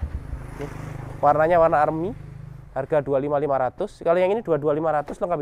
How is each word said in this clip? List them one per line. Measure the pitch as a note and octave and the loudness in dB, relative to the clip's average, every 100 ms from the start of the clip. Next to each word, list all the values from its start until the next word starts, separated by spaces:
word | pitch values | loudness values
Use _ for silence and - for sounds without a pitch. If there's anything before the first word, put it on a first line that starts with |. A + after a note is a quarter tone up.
| - - - - - - | -4 -8 -10 -12 -12 -10
Nih, | C#3+ - - - - - | -12 -10 -12 -12 -12 2
warnanya | C#3+ D3 D#3+ F3 | 4 4 6 6
warna | D#3+ D#3+ | 6 4
army. | D3+ D#3+ F3+ B3+ - - - - - C3+ | 2 0 -4 -6 -14 -16 -16 -18 -10 -8
Harga | C3+ D#3 | 0 0
dua | C3+ C#3 | 2 0
lima | C#3+ C#3+ | 0 0
lima | D3 C3+ | 0 0
ratus. | B2+ - G3 - | -2 -4 -8 -4
Kalau | E3 F3 | 0 2
yang | F#3 | 4
ini | G#3+ | 0
dua | G3+ D3+ | 0 0
dua | D3 D3+ | 2 0
lima | D#3+ | 0
ratus | D3+ C#3+ - | -2 -2 -6
lengkap | F#3+ E3 | -4 -2